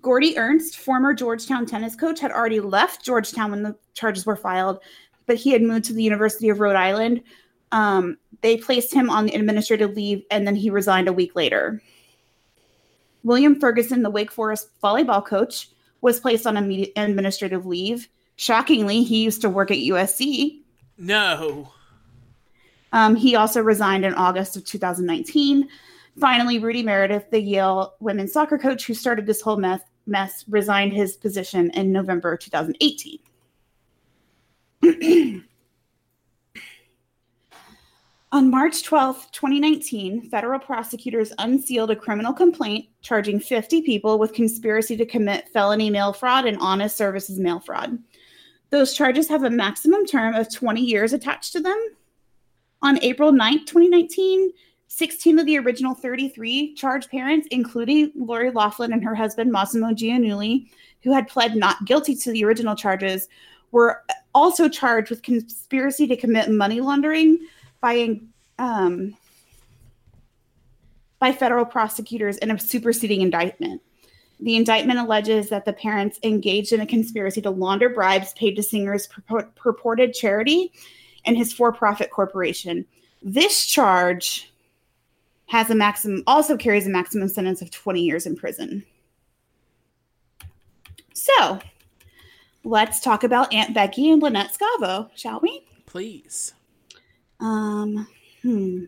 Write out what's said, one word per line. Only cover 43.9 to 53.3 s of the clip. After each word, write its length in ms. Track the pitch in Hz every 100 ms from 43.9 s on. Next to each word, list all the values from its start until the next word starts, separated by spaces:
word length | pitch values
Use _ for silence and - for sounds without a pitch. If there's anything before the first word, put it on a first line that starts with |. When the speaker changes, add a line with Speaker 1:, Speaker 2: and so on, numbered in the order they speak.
| 208 214 214
Speaker 1:
with 140 | 220
conspiracy 640 | 220 226 226 220 214 220 226
to 80 |
commit 460 | 233 233 208 202 -
felony 400 | 226 202 208 214
mail 220 | 202 202
fraud 320 | 196 247 254 247
and 120 | 208
honest 360 | 185 190 202 -
services 420 | 202 196 196 190
mail 220 | 185 175
fraud. 380 | - - - 233 - _ _ _ - _ _
Those 240 | 285 269
charges 340 | - 277 254 320
have 160 | 302
a 60 | 262
maximum 560 | 233 196 - 302 392 403
term 280 | 262 226
of 160 | 226 226
twenty 280 | - 240 220
years 320 | 247 214 226
attached 400 | 269 277 - -
to 80 | 359
them. 180 | 359 415 453 _ _ _ _ _ _ _ _ _
On 160 | 277 269
April 300 | 247 262 302